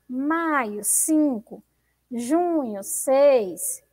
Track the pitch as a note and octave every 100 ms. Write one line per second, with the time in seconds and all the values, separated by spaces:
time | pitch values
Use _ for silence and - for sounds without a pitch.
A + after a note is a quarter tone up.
0 | _ B3+ C#4+ E4 E4 D4 A3+ G#3 G#3 -
1 | - D#4 D4 A#3 - - _ _ _ _
2 | _ A#3+ A#3+ D#4+ F4 E4 B3+ G3+ G3+ -
3 | - C4+ C#4+ C4 G3 E3 - - _